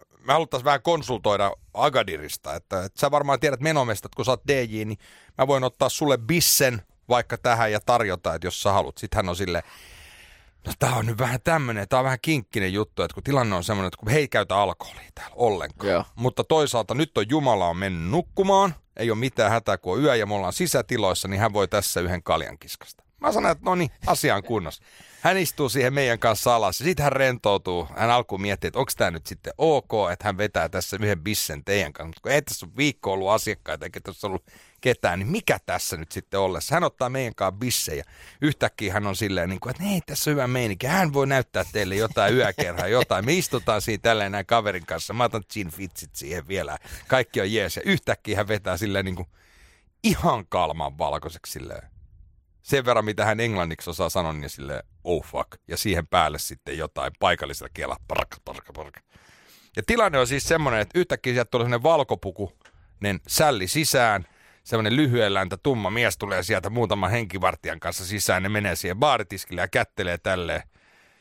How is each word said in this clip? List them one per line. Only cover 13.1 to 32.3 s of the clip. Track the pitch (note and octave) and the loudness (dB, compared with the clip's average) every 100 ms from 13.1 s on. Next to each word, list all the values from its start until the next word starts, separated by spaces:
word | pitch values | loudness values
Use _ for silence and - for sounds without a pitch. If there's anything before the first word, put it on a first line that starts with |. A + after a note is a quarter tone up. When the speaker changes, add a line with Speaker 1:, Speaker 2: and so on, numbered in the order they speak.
Speaker 1:
kun | - | -4
tilanne | - C3+ A2+ F#2 | -2 0 2 0
on | |
semmonen, | E2+ G#2 F#2 | -2 -2 -2
että | - | -4
kun | G#2+ | 0
he | D3 | 2
ei | C#3 | 2
käytä | A2+ F#2+ F#2+ | 0 2 2
alkoholia | G2 E2+ - - - - | 2 0 -10 -16 -20 -18
täällä | - - | -14 0
ollenkaan. | A#2+ F#2+ C#2+ - G2+ | 2 2 -4 -4 0
Speaker 2:
Joo. | F2 G2 - | 0 0 -2
Speaker 1:
Mutta | B2 - | -2 -2
toisaalta | A#2 D#3+ C#3+ A#2+ G#2 A#2 | 2 2 4 0 0 -2
nyt | D#3 - | 0 0
on | G#2 | 2
Jumala | D#3 C#3 G#2+ F2+ | 2 4 4 4
on | E2+ | 2
mennyt | G2 F2+ E2+ | -2 -2 0
nukkumaan, | C#3+ - - F#3+ G3 G3 D#3 _ - | 0 0 0 4 4 4 0 _ -4
ei | A#2 | -2
oo | G#2+ | 0
mitään | B2+ - G#2+ | 0 2 4
hätää, | A2+ A2 F#2+ | 4 0 -2
kun | F2+ | 0
on | G2 | 2
yö | D3 A#2+ | 4 4
ja | G2+ | 2
me | |
ollaan | G#2 F#2 | -2 -2
sisätiloissa, | - F3+ C3+ A#2 A#2+ G2 F2+ F#2+ | -2 0 0 0 0 2 0 -2
niin | G2 | 0
hän | A2 | 2
voi | G2+ F#2+ | 2 2
tässä | G#2 - - | 0 0 -2
yhden | F2 F2+ | -2 -2
kaljan | - E2 B1+ - | 0 -2 -2 -10
kiskasta. | - - - - _ _ | -16 -16 -16 -20 _ _
Mä | D4 | -2
sanoin, | - G3+ | 2 2
että | D3+ - | 0 0
no | F3+ | 0
niin, | D#3 - - | 0 -2 -2
asia | F3 D3 G2+ | 2 2 0
on | |
kunnossa. | - A2 D#2+ - _ - - - | 0 -4 -4 -10 _ -20 -20 -2
Hän | E3 F#3+ | 2 2
istuu | E3 - C#3 | 0 0 -2
siihen | A#2+ B2 | 2 2
meidän | C#3 C3+ A2+ | 2 2 2
kanssa | A#2 G#2+ B2 A#2+ | 2 2 4 4
alas | G2+ F2+ | 2 0
ja | |
sit | D3 D3 | -2 0
hän | D3 | 0
rentoutuu. | C3 C3+ B2 G#2+ G2 F#2+ F2 D#2+ - | 2 2 2 2 0 0 -4 -4 -2
Hän | A2+ | 2
alkuun | A#2+ A#2 G2 | 2 2 -4
miettii, | G2+ G2 E2+ | -2 -2 -2
että | A#2 | -2
onks | C3+ - | -4 0
tää | G2+ | -2
nyt | E2 - | -2 -10
sitten | F2+ - - | -12 -12 0
ok, | D#3+ C#3+ - A2 F#2 | 2 2 0 0 0
että | F2+ G#2 | -2 -4
hän | F#2+ | -2
vetää | G#2 F#2+ E2 | -2 0 -2
tässä | F#2 - G2 | -2 -4 -2
yhden | G#2 F#2+ | 0 0
bissen | E2 G#2+ - D2 | -2 -4 -4 -6
teidän | C#2+ G2 D#2+ | -2 0 0
kanssa. | C#2+ D#2+ | -6 -14
Mut | E2 | -10
kun | - | -2